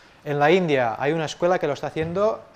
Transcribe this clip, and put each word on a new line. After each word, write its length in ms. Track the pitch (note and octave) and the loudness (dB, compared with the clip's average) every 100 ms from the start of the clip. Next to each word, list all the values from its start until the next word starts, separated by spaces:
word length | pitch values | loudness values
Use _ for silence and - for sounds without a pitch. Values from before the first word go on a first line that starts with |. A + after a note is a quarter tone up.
| - _ D3+ | -20 _ -6
En 120 | C#3+ | 2
la 120 | D3 | 4
India 460 | F#3 E3+ C#3 A#2 G#2 | 4 4 2 0 -2
hay 140 | C#3 | -2
una 120 | D#3+ | -2
escuela 340 | D3 - F3 F3+ | -4 -2 0 0
que 80 | D#3 | -2
lo 60 | |
está 140 | C#3 D3 | -4 -6
haciendo 580 | D#3 D#3+ F3 G#3+ - - | -6 -6 -2 -2 -2 -8